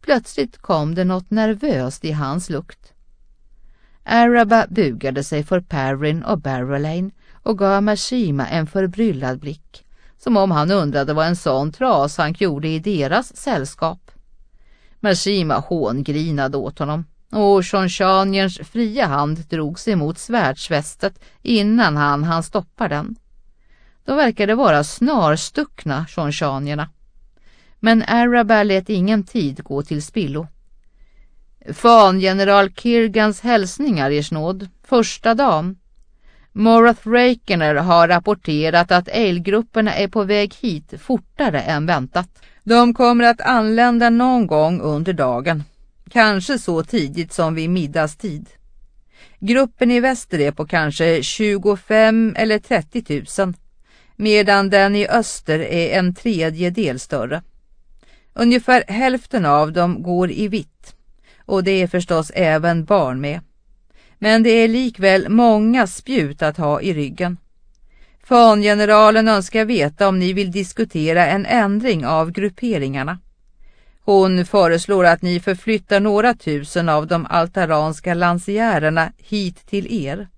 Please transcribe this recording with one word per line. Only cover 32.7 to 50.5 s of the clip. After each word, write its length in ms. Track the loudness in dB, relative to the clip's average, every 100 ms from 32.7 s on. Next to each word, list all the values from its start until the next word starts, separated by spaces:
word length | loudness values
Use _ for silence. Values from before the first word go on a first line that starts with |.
Kirgans 680 | -2 0 0 2 2 0 0
hälsningar, 720 | 0 0 0 -4 -2 0 0
Ers 220 | -2 -4
nåd, 360 | -6 -6 -8 -12 _
första 500 | _ 0 0 -2 -2
dam. 420 | 2 2 2 -2 -8 _ _ _ _ _ _ _
Morath 560 | 0 4 6 6 2 0
Rakener 680 | 2 2 0 -2 0 2
har 340 | 0 2 4 4
rapporterat 840 | 2 0 -4 -2 -2 2 2 2
att 160 | 0 0
Eilgrupperna 840 | -2 0 0 -2 -2 -2 -2 -2
är 140 | -2 -2
på 160 | -2
väg 300 | 0 0 0 -4
hit 340 | -6 -6 -10 -20
fortare 640 | -4 -4 -4 -4 -2 -2
än 260 | -4 -4 -2
väntat. 560 | -2 -2 -6 -6 _ -20 _
De 300 | 2 4 4
kommer 300 | 4 2 4
att 160 | 2 2
anlända 720 | 0 0 0 2 2 4 2
någon 360 | 2 2 2 2
gång 340 | 2 2 0
under 320 | -2 -4 -4
dagen, 520 | -2 -2 -2 -2 -4 -6 _ -20 _ -6
kanske 480 | 2 2 2 -2 -6
så 240 | -2 -4
tidigt 500 | -2 -4 -4 -6 -8
som 220 | -4 -4
vid 160 | -2 -2
middagstid. 760 | -2 -2 -4 -4 -6 -10 -10 -14 _ _ -20 -20 _ _ _ -20 _
Gruppen 520 | 0 2 2 _ 2
i 100 | 2
väster 380 | 0 -2 -6 -2
är 140 | -2